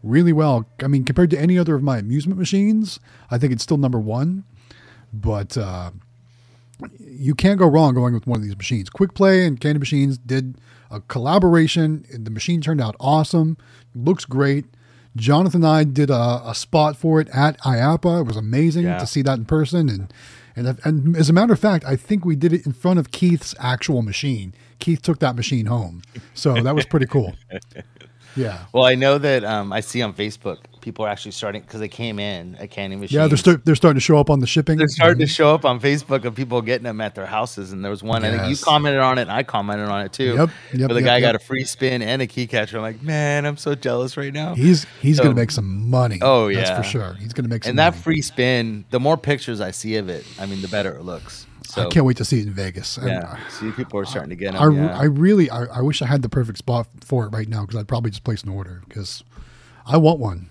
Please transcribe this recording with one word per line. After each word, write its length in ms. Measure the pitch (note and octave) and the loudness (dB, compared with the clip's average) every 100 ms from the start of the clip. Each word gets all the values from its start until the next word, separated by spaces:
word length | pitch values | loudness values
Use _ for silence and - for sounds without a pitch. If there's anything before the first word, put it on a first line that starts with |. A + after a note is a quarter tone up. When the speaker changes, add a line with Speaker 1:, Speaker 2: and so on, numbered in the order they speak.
Speaker 1:
really 280 | G#2+ C#3 F3 | 2 4 6
well. 320 | D#3 D3+ B2 A2 - | 4 4 2 -2 -6
I 40 | C3+ | 0
mean, 180 | C#3 | 0
compared 240 | C3 C3+ F3 | 2 2 2
to 80 | D3+ | 4
any 180 | D#3+ F3+ | 2 2
other 180 | E3 | 2
of 60 | D3 | 0
my 140 | C#3+ B2 | 0 -2
amusement 400 | G2+ C#3 D3+ F#3 | -2 -2 -2 -4
machines, 600 | F3+ G3 G3+ A3 G#3 - _ - - | -2 0 2 0 -2 -8 _ -20 -6
I 60 | B2 | 0
think 140 | C#3 | 0
it's 100 | A#2+ | 0
still 140 | - D3+ | 0 0
number 220 | C3+ A#2+ | 2 0
one. 440 | G#2+ A#2 D3+ F#3+ - - _ - - - _ | -2 -2 -2 -4 -10 -20 _ -20 -20 -20 _
But, 440 | A2 A2 G#2 G2 B2+ | -6 -4 -2 -4 -6
uh, 340 | G2 F2+ F2 F#2 _ _ _ _ _ _ _ _ - - | -6 -8 -10 -14 _ _ _ _ _ _ _ _ -18 -18
you 340 | - C3+ C3+ | -20 -6 -4
can't 240 | C#3+ F#3+ G3+ | 2 2 6
go 80 | |
wrong 300 | F3 D3+ D3+ | 6 6 4
going 180 | B2+ B2 | 4 0
with 140 | A#2 A#2+ | 0 -2
one 100 | A2 | -4
of 40 | |
these 120 | G#2 | -4
machines. 320 | G2 F#2+ A#2 F#2+ | -8 -4 -4 -4
Quick 240 | - G3 | -2 -2
Play 320 | - G3 F#3+ F3+ | 4 4 6 2
and 120 | B2 | 0
Candy 200 | D3 D3 | 0 0
Machines 400 | C#3 D3 C#3 B2+ | 0 0 0 -2
did 400 | B2 C3 C3 C3 _ - _ | -4 -4 -4 -12 _ -20 _
a 100 | G#2+ | -16
collaboration. 1040 | - B2 B2+ F#3+ F3+ E3+ D#3 E3+ D#3 D#3 - | -8 -4 2 4 6 6 6 2 0 -2 -8
The 160 | A#2 A2 | -12 -8
machine 320 | A2 - E3+ | -6 -2 -2
turned 180 | D3+ D3+ | 0 0
out 160 | A2 - | -2 -2
awesome. 580 | C3 D#3 D3+ E3+ D#3+ D#3+ _ - _ | 2 2 4 2 2 -2 _ -20 _
Looks 300 | B2 C3 F#3+ | -4 0 0
great. 400 | - C3 C#3 C#3 - _ _ _ _ | -2 0 2 0 -4 _ _ _ _
Jonathan 480 | A2+ A2 D3 F#3 F3 | -4 2 4 4 4
and 80 | D#3+ | 4
I 100 | D#3 | 4
did 260 | D#3 C3+ C#3+ | 2 2 2
a, 320 | B2 A#2+ B2 | 2 0 -2
a 80 | A#2 | -6
spot 420 | A2+ - E3 D3+ | -10 -2 2 2
for 240 | C#3+ D#3+ D#3 | 0 2 2
it 100 | D3+ | 2
at 260 | C3 D3 D3+ | 0 0 0
iapa. 600 | C3+ A#2+ C#3 E3 F3 E3+ | -2 2 2 2 2 0
It 60 | B2+ | -2
was 100 | G#2+ | -4
amazing 460 | G#2+ B2+ E3 D#3+ | -2 2 2 2
Speaker 2:
Yeah. 160 | F3 F3+ | -2 -2
Speaker 1:
to 80 | B2+ | -4
see 160 | D3 | -2
that 160 | C3+ C3 | -2 -2
in 60 | |
person. 440 | A2 D#3 C#3+ F3 D3+ | 0 0 2 2 0
And, 240 | G2 F#2+ - - - - | -2 -8 -16 -20 -20 -16
and, 240 | - A#2+ B2 | -6 -4 -2
and 340 | D3+ D#3 C#3+ E3+ | -2 0 2 2
as 140 | D3+ | 4
a 20 | |
matter 180 | E3+ A#3 | 6 4
of 60 | G#3 | 4
fact, 240 | G#3+ F3 | 4 2
I 120 | C3+ | 0
think 280 | C3+ - G#3 | -4 0 -2
we 100 | E3+ | 0
did 180 | D3 E3+ | 0 2
it 100 | E3+ D3 | 0 -2
in 60 | |
front 260 | B2 F3+ F3+ | -2 0 2
of 100 | C3 | 0
Keith's 460 | - F3+ E3+ - - | 0 2 2 -2 -6
actual 440 | B2+ B2 - C3 | -4 -4 -2 -2
machine. 500 | G#2+ F#2+ C#3+ A#2+ F#2+ - _ _ | -2 -4 -4 -4 -8 -16 _ _
Keith 240 | - D#3+ | -2 -2
took 160 | - D3+ | -2 0
that 180 | C#3 | 0
machine 300 | A#2+ A2+ B2+ | -2 -2 -2
home. 380 | G#2+ A#2+ F2+ E2+ - - - | 0 -2 -4 -10 -18 -20 -20
So 260 | - D3 B2+ | -4 0 2
that 140 | B2 | 2
was 100 | D3+ | 0
pretty 220 | - D#3+ C3 | 0 0 2
cool. 260 | C#3+ F#2 - _ | 0 0 -8 _
Speaker 2:
<laughs> 240 | F#2 - - - _ - _ - | -16 -14 -20 -20 _ -20 _ -12
Speaker 1:
Yeah. 300 | C3 A2+ F2+ F2+ | -6 -6 -6 -2
Speaker 2:
Well, 120 | B2 | 4
I 100 | B2+ | 4
know 240 | B2+ C3+ C#3+ | 6 4 4
that, 260 | C#3+ C3 | 2 0
um, 300 | G#2 G#2+ G2+ | 0 -4 -4
I 60 | G#2 | -6
see 240 | - B2 | -4 -4
on 100 | A2 | -4
Facebook, 440 | F#2 G#2+ - G2+ D#2+ - _ | -4 -8 -6 -10 -10 -16 _
people 240 | A#2 A2 | -16 -6
are 40 | G#2+ | -6
actually 220 | G2 G#2 | -6 -10
starting, 320 | - G#2+ G2+ | -10 -8 -10
'cause 160 | - A2 | -14 -10
they 80 | G#2+ | -10
came 320 | - A#2 G#2 | -8 -8 -6
in 340 | G#2 F#2 F2 F2+ | -8 -8 -12 -16
at 120 | G#2 | -14
Candy 260 | - G2 G2 G2 | -12 -10 -10 -4
Speaker 1:
Yeah, 140 | C#3+ | 2
they're 80 | D#3 | 2
Speaker 2:
Machines. 100 | D3 | 4
Speaker 1:
start-, 260 | F#3 E3 | 4 4
they're 80 | D#3+ | 2
starting 220 | D3 F3 | 4 4
to 40 | C3+ | 4
show 200 | - D3+ | 4 4
up 100 | C#3+ | 4
on 120 | C#3 | 2
the 40 | |
shipping. 320 | B2 D#3+ D3 D#3 | 2 0 0 0
Speaker 2:
They're 100 | D3 | 0
starting 300 | D3+ E3 B2 | 4 4 4
to 80 | |
Speaker 1:
Mm-hmm. 60 | D3 | 0
Speaker 2:
show 240 | - D3+ | 4 4
up 100 | D#3 | 4
on 140 | C3+ A#2+ | 2 0
Facebook 440 | C#3 C#3+ C#3 C3+ | 0 -2 -2 -4
of 120 | A#2+ | -2
people 260 | A2 C3 B2 | -6 -4 -4
getting 220 | A2 B2 | -2 -4
them 180 | A#2+ A2 | -4 -6
at 140 | G#2+ | -8
their 100 | G2+ | -8
houses. 460 | F#2+ A2 A#2+ G#2 F#2 | -6 -6 -6 -8 -12
And 120 | F#2+ | -8
there 60 | G2+ | -8
was 140 | G2+ | -8
one, 200 | G#2+ A2+ | -4 -2
I 60 | G#2+ | 0
think 140 | G#2 | -2
you 60 | B2 | -2
Speaker 1:
Yes. 140 | C#3+ | -2
Speaker 2:
commented 380 | - D3+ D3 C3+ | 0 0 2 2
on 160 | C3 B2+ | 2 0
it, 60 | |
and 80 | F#2 | -2
I 100 | A2 | -4
commented 480 | C#3 G#2+ G2+ G#2 G#2 | -4 -4 -4 -4 -4
on 160 | G2+ | -6
it 80 | G2 | -6
too. 220 | - B2+ | -4 -2
Speaker 1:
Yep, 140 | A#2+ E3 - - | 2 0 -2 -8
yep, 120 | B2+ C3 | -4 0
Speaker 2:
But 40 | |
the 60 | A#2+ | 2
Speaker 1:
yep, 60 | |
Speaker 2:
guy 120 | B2 B2 | 4 4
Speaker 1:
yep. 120 | A#2+ | 4
Speaker 2:
got 60 | |
a 40 | A2 | 0
free 200 | - C3+ | -4 -6
spin 400 | C3+ - C3 B2 | -6 -2 -2 -2
and 180 | A2 C3 | -2 -2
a 60 | B2 | -4
key 180 | - | -6
catcher. 320 | A#2+ A#2 G#2+ A2+ | -4 -2 -2 -6
I'm 60 | |
like, 180 | A2 A2 | -8 -8
"Man, 420 | D3 D3+ D3 D3 D3 | -4 -2 0 0 -2
I'm 100 | D3 | -4
so 160 | D3+ | -6
jealous 440 | C#3+ B2+ A#2+ B2+ - | -4 -2 -2 -4 -6
right 140 | C#3 | -8
now." 200 | C#3+ D#3+ | -8 -6
Speaker 1:
He's, 320 | F3 D3+ E3 - - | 2 4 4 0 -2
he's 160 | C3+ D3+ | 2 6
Speaker 2:
So 60 | |
Speaker 1:
gonna 100 | D#3 | 4
make 160 | A#2+ A#2 | 4 0
some 400 | - G2 G2 A2+ | -2 -4 -4 0
money. 300 | B2+ A#2+ F#2 | 2 0 2
Speaker 2:
Oh, 320 | B2+ B2+ G#2+ | 4 4 4
Speaker 1:
That's 160 | F#2+ F#2 | 0 0
Speaker 2:
yeah. 80 | F#2 | -2
Speaker 1:
for 40 | F#2+ | -2
sure. 260 | A#2+ F#2 F#2+ | -4 -6 -10
He's 140 | G#2+ | -10
gonna 140 | A#2 A#2+ | -4 -4
make 160 | A#2 | -2
some 80 | A#2 | -2
Speaker 2:
And 80 | C3 | 2
that 140 | E3 | 2
Speaker 1:
money. 100 | E3+ | 2
Speaker 2:
free 180 | D#3+ D#3 | -2 -2
spin, 640 | C3+ - B2+ B2 A2+ G#2 F#2 | -2 0 0 2 -2 -8 -4
the 80 | B2+ | 0
more 180 | C3+ D#3+ | 2 0
pictures 440 | D3 C#3 - A2 | 0 -4 -4 -6
I 100 | F#2+ | -6
see 240 | - A2 | -8 -4
of 140 | A2 F#2+ | -4 -4
it, 180 | D#2+ - - | -10 -12 -12
I 60 | |
mean, 160 | G2 G2 | -10 -8
the 60 | F#2+ | -6
better 280 | G#2 F#2+ | -4 -4
it 60 | - | -6
looks. 460 | F2+ E2 - - - - - | -12 -12 -14 -20 -20 -20 -10
So 160 | - | -4
Speaker 1:
I 40 | F2+ | 0
can't 160 | E3+ | 2
wait 100 | C3 A#2+ | 2 2
to 60 | |
see 140 | A2+ B2 | 0 -2
it 80 | G#2 | -2
in 60 | |
Vegas. 440 | F#2+ F#2+ F2+ - - | -8 -8 -10 -12 -6
And 120 | B2 | -4
Speaker 2:
Yeah, 280 | F#2 E2+ - - | -4 -8 -14 -14
see, 220 | - A2 | -10 -10
people 280 | A2+ B2+ G#2 | -8 -8 -6
are 60 | |
starting 240 | F#2+ - C#2+ | -6 -8 -10
to 80 | F2 | -8
get 180 | G2 | -6
'em, 60 | F#2 | 2
Speaker 1:
I, 120 | D3+ | 4
Speaker 2:
yeah. 240 | C#3+ D#3 F3 | 4 0 0
Speaker 1:
I 60 | |
really, 460 | D3 C#3+ F3+ G#3 D#3 | 0 2 4 4 2
I, 140 | A#2+ | -2
I 160 | A#2+ B2 | -6 -2
wish 200 | C3+ D3 | -2 -2
I 40 | |
had 160 | B2 C#3+ | 0 0
the 80 | A#2+ | 0
perfect 280 | C#3 A2+ G2+ | -2 -2 -6
spot 280 | - A#2+ A2 - | -4 -4 -4 -14
for 220 | - B2+ | -4 -4
it 40 | G#2+ | -2
right 180 | A2 A2 | -6 -4
now, 180 | A2 | -6
'cause 100 | G2+ | -6
I'd 140 | A2+ G2+ | -8 -4
probably 200 | A#2 A#2 | -4 -4
just 140 | G2+ | -6
place 180 | - G#2+ | -6 -6
an 80 | G2+ | -6
order, 320 | G2 F#2 F2+ - | -10 -10 -16 -14
'cause 320 | G#2+ F#2 - _ - - - - - | -12 -12 -14 _ -20 -20 -20 -20 -20
I 120 | - D3+ | 2 4
want 220 | D#3 E3 | 6 4
one. 280 | G#2+ F2 F2+ | -4 -8 -14